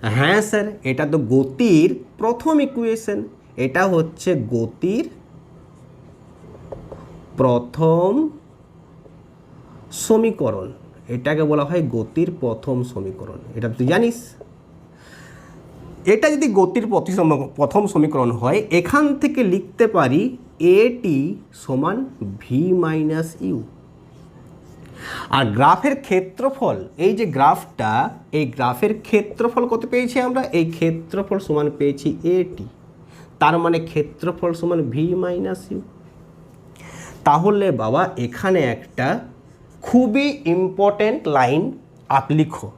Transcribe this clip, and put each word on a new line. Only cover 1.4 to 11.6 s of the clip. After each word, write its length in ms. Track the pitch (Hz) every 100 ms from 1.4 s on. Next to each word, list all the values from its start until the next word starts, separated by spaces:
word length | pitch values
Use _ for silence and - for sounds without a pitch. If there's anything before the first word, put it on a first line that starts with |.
| 135 - 240 160 175 - - -
প্রথম 420 | 220 240 311 302
ইকুয়েশন, 640 | 277 247 233 220 - 208 220 - - -
এটা 300 | 127 147 190
হচ্ছে 560 | 170 160 - - 165 110
গতির 580 | 117 110 - 175 220 - - - - - - - - - - - - - - - - - - - - - - - -
প্রথম 920 | 131 120 120 - 160 165 185 247 311 - - - - - - - - - - - - - - - -
সমীকরণ, 800 | - - 220 226 - 131 101 92 - - - -
এটাকে 340 | 123 127 156
বলা 220 | 156 147